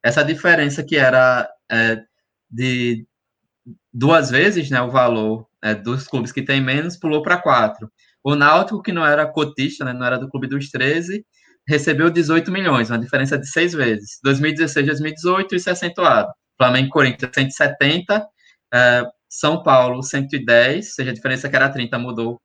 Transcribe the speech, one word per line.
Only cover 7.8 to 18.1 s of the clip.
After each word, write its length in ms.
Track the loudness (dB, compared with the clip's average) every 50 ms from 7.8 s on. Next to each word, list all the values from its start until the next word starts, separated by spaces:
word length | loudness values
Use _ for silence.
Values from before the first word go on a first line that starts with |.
| -16 -18 _ _ _ _ _ _ _
O 120 | -2 -2
Náutico, 480 | 2 4 4 4 4 2 0 -4 -8 -6
que 100 | -6 -4
não 140 | 0 2
era 200 | 2 2 2 0
cotista, 560 | 0 0 -2 -4 -4 -2 -6 -6 -6 -6 -6 -8
né, 120 | -8 -8
não 100 | -4 -4
era 140 | -2 -2 -4
do 100 | -6 -8
Clube 180 | -8 -8 -8
dos 220 | -6 -6 -6 -8 -8
Treze, 560 | -4 -2 0 0 0 -2 -2 -6 -8 -10 -12 _ _ _ _ _ _ _ _
recebeu 440 | -2 0 0 2 0 0 2 2 2
dezoito 420 | 2 2 0 2 2 0 0 0 -4
milhões, 380 | -2 0 0 2 2 0 0
uma 80 | -2 -4
diferença 400 | -4 -2 -2 -2 0 0 -2 -4
de 100 | -4 -4
seis 240 | -2 -2 -2 -2 0
vezes. 460 | 0 0 0 0 -2 -6 -14 -20 -4 0
Dois 160 | 0 2 2
mil 120 | 2 -2
e 40 | 0
dezesseis, 300 | 0 -2 -2 0 -2 0
dois 160 | 0 -2 -2
mil 100 | -4 -6
e 40 | -8
dezoito, 400 | -4 -2 -2 0 0 -2 -4 -4
isso 160 | -6 -4 -4
é 20 | -6
acentuado. 580 | -4 -6 -8 -4 0 2 4 4 2 0 -2 -8 _ _ _ _ _
Flamengo 300 | 2 2 4 2 0 0
e 20 |
Corinthians, 400 | 2 2 2 2 0 -4 -8 -6 -2
cento 140 | -2 -2 -2
e 60 | 0
setenta, 720 | 0 0 0 2 0 0 0 0 0 0 0